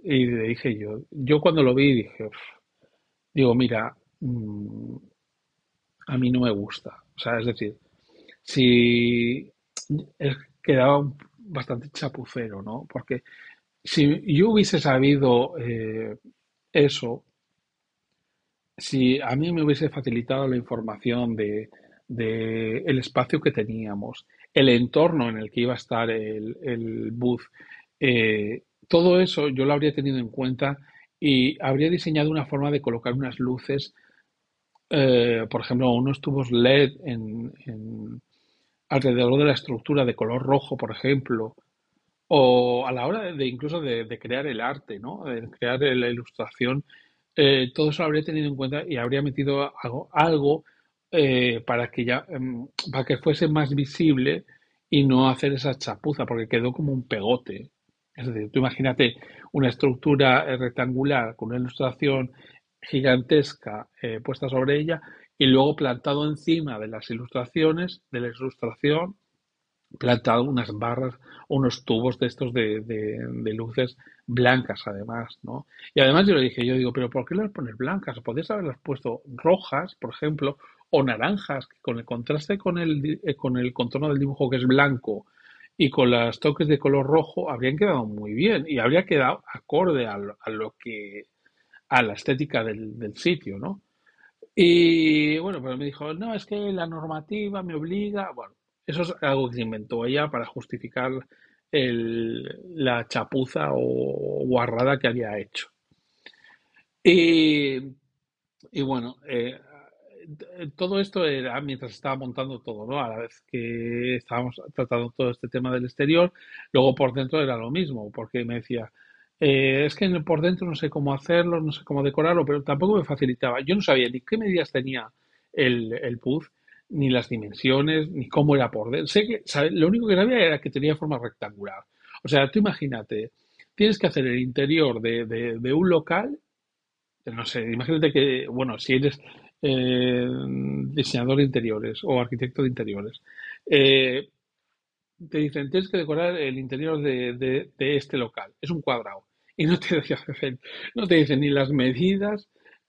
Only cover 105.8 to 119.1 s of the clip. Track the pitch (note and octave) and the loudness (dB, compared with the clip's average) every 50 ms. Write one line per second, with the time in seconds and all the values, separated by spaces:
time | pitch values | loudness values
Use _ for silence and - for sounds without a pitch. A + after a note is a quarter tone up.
105.8 | _ _ _ _ _ _ _ _ _ - _ _ _ - _ _ _ _ _ _ | _ _ _ _ _ _ _ _ _ -20 _ _ _ -20 _ _ _ _ _ _
106.8 | _ _ _ _ - F#3+ F3 F3+ E3+ E3 E3 D#3+ D#3 D#3 D3+ D3 C#3+ C#3 C3+ B2+ | _ _ _ _ 4 6 6 8 6 6 6 6 6 4 4 2 2 0 -2 -4
107.8 | C3+ C3+ C3 _ _ _ _ _ _ _ _ _ _ _ _ _ _ - - D#3 | -8 -12 -18 _ _ _ _ _ _ _ _ _ _ _ _ _ _ -10 -6 -4
108.8 | C#3 C3 C3+ B2+ A#2 B2 C3 _ - - B2+ A#2+ A#2 B2+ C3 - _ _ - C#3+ | -2 -2 -2 -4 -4 -8 -12 _ -10 -6 -4 -4 -4 -4 -8 -14 _ _ -20 -20
109.8 | _ _ _ _ _ - - - - E3 D3 D3+ - - F3+ F3+ E3+ D3 - - | _ _ _ _ _ -20 -20 -20 -20 -20 -18 -18 -18 -18 -14 -14 -14 -12 -6 -6
110.8 | F#3 F#3 G3 G3 G3 G3 - G3 E3+ D3+ C#3 C3+ B2+ B2+ A#2 C#3 D3 C#3 C3+ B2 | -4 -2 -2 -2 -2 -2 -2 -2 -2 0 -2 -2 -4 -6 -6 -6 -6 -8 -8 -10
111.8 | C3 A2+ - - - C#3 C3+ C3 C3+ B2+ A#2+ C#3 C3 C3+ C3 A#2 - A#2+ A2 G#2 | -10 -14 -14 -8 -6 -6 -6 -6 -6 -10 -8 -6 -6 -8 -8 -12 -12 -12 -12 -12
112.8 | G#2+ A#2 C#3 C#3+ C3 A2+ A2 A2+ A#2 A2+ _ _ _ - - B2 A#2 A#2 A#2 A#2 | -10 -8 -6 -6 -6 -6 -6 -10 -10 -12 _ _ _ -10 -8 -6 -6 -6 -6 -6
113.8 | A#2 A#2 A#2+ A#2+ B2 B2+ B2+ A#2+ _ - A#2+ A#2+ B2 B2 B2 - - - - - | -6 -4 -4 -2 -2 -2 -2 -4 _ -4 -4 -4 -4 -4 -8 -10 -16 -10 -6 -6
114.8 | B2+ - B2 A#2+ A#2+ A#2+ - - C3 B2 A#2+ - - A#2+ - B2+ B2+ B2+ B2+ B2 | -4 -2 -2 -2 -2 -4 -4 -2 -2 -2 -2 -6 -10 -6 -6 -4 -2 -2 -2 -2
115.8 | B2 B2 - - C#3+ C#3+ D#3+ E3+ F3 F3+ _ - - - - - - - - C3 | -4 -4 -2 -2 2 4 6 6 4 4 _ -10 -20 -20 -20 -20 -8 2 4 6
116.8 | C3 C3+ C3 - C#3 B2+ A#2+ C#3 C3 C3 D#3+ D#3 C#3+ C3+ A#2+ A2+ A2+ A#2+ C#3+ F3+ | 6 6 4 4 0 0 0 -2 -4 -2 0 0 0 0 -2 -4 -6 -4 -2 -2
117.8 | F3+ D3 C3 A2 G#2 G#2+ - A#2+ A2+ - - B2 A#2 A#2 A#2+ A#2 - - A#2+ A#2 | -2 -4 -4 -10 -10 -12 -10 -12 -10 -6 -4 -4 -4 -4 -6 -8 -6 -6 -6 -6
118.8 | A2 - _ _ _ _ | -6 -10 _ _ _ _